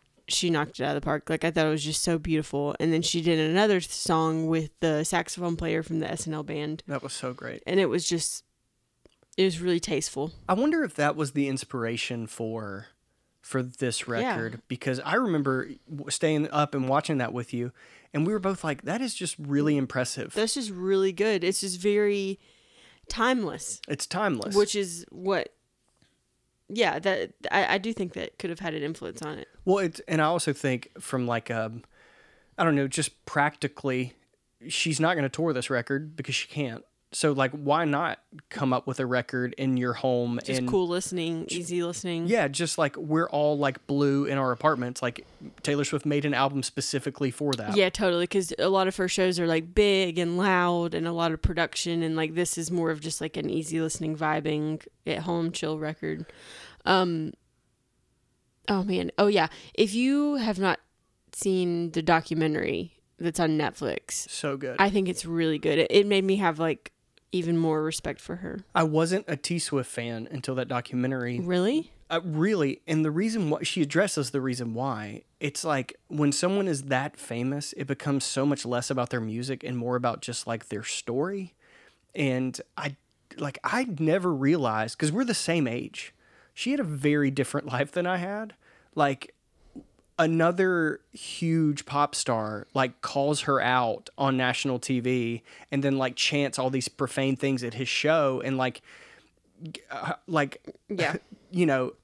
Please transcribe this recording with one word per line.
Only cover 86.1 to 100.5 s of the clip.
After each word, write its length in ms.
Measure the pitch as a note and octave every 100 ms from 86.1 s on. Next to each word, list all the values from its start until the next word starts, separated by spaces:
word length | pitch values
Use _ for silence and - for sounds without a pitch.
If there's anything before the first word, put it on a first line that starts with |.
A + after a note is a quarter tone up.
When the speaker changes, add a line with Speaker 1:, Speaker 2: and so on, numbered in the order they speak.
| - _ _ _
Speaker 2:
She 180 | - A#3+
had 80 | C#4+
a 60 | F3+
very 460 | C#3+ D3 D3 C#3
different 360 | C3+ C3 D3+ C#3+
<laughs> 60 |
life 180 | B2 C#3
than 160 | F3+ F3
I 80 | F3+
had. 400 | F3+ G#3 A3 - _ _ _
Like, 400 | D3+ C#3+ B2+ - _ _ _ _ - - _ _ -
another 840 | D#3+ E3 E3 F3+ F#3 F3 D#3 - _
huge 760 | - - - E3 E3 D#3 C#3+ -
pop 300 | C#3+ D3 -
star, 520 | - A2+ G#2+ G#2 -
like, 280 | C#3 C3 -
calls 400 | - C#3 C#3+ C#3+
her 180 | - C3+
out 500 | A#2+ B2+ A#2 - - -
on 200 | C3+ C3
national 420 | B2+ A#2+ C#3+ B2
T 200 | - B2+
V 420 | B2 B2+ A#2 A#2 - - -
and 120 | C#3
then, 140 | C#3 C3+
like, 180 | C3 B2
chants 420 | - D3 C#3 C#3
all 120 | C3
these 180 | C3 -
profane 480 | - C3+ - C3+ C3
things 280 | C#3 C3
at 100 | A#2+
his 160 | A2+ B2+
show 520 | - D3 E3 C#3 C3 C3+
and, 120 | C3+
like, 240 | B2+ - - - - - _ _ _ - E3
g-, 100 | - -
uh, 220 | B2 B2 - -
like, 340 | D#3+ C#3+